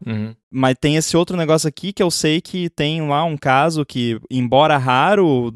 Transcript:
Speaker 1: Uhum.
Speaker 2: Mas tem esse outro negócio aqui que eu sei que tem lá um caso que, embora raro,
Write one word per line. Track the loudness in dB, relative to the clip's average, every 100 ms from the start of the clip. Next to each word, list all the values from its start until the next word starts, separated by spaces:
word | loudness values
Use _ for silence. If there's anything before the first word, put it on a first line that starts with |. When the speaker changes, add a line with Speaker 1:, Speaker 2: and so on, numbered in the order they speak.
| -6
Speaker 1:
Uhum. | -6 -8 -12 _
Speaker 2:
Mas | 0 0 2
tem | 0 0
esse | 0 0
outro | 0 -2
negócio | 0 0 0
aqui | -6 -6
que | -2
eu | -2
sei | 0 0 -2
que | -4 -6 -6
tem | -4 -4 -2 -2
lá | -2 -2
um | -2
caso | 2 2 2 0 -4
que, | -4 -4 -4 -4
embora | -4 2 4 4 2
raro, | 2 2 2 2 2 2 -2